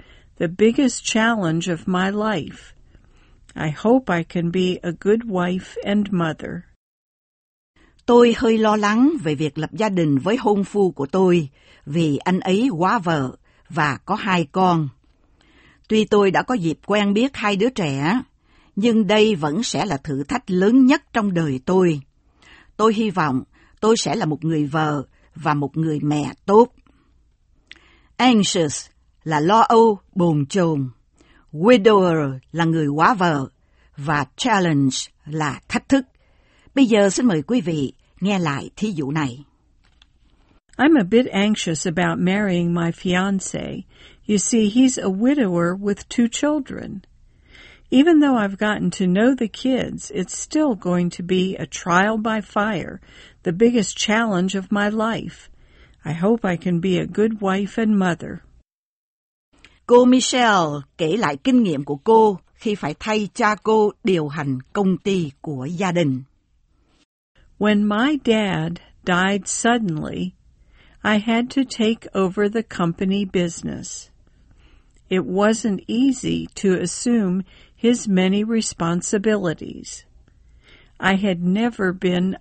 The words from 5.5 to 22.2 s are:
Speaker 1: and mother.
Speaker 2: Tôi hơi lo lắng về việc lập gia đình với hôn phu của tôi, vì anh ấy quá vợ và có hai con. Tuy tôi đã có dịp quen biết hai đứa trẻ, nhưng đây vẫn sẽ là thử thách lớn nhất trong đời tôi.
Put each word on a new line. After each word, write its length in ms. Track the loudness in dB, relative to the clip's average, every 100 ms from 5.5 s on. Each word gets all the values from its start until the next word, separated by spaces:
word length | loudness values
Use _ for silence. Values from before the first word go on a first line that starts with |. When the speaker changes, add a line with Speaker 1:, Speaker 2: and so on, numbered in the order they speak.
| -4 -8 -10
Speaker 1:
and 280 | -2 -2 -2
mother. 540 | -2 -2 -4 -10 -12 -16 _ _ _ _ _ _ _ _ _ _ _ _ _ 4
Speaker 2:
Tôi 300 | 6 6 4
hơi 200 | 0 2
lo 180 | 2 2
lắng 360 | 2 2 2 2
về 120 | -2 -2
việc 220 | -4 -4
lập 120 | -8
gia 160 | -4 -2
đình 280 | 0 2 2
với 200 | 0 0
hôn 260 | 2 0
phu 280 | 0 0 0
của 140 | 0 -4
tôi, 440 | 2 4 2 0 _ _ _ -6
vì 320 | -2 0 0
anh 220 | 0 -2
ấy 300 | 0 0 0
quá 300 | 0 0 0
vợ 360 | 0 -2 -2 -8 _ _ -10
và 280 | -2 -2 -2 -6
có 100 | -6
hai 320 | -2 -2 -2
con. 380 | 0 2 2 -2 -8 _ _ _ _ _ _ _ _ -2
Tuy 180 | 0 2
tôi 260 | 2 4
đã 100 | 2
có 120 | 0
dịp 260 | -2 -2 -4 -2
quen 280 | 0 0
biết 180 | 0 0
hai 220 | -2 -2 0
đứa 140 | 0
trẻ, 520 | -2 -4 -2 -2 -2 -4 _ _ _ _ -2
nhưng 320 | 0 2 2
đây 280 | 4 4 2
vẫn 280 | -2 -4
sẽ 220 | -4 -4 -4
là 120 | -4
thử 260 | -6 -6
thách 280 | -4 -6 -2
lớn 340 | 0 4 6 6
nhất 180 | 4 _
trong 200 | -4 -2
đời 260 | 0 -2 -2 0
tôi. 360 | 2 2 0 -6 _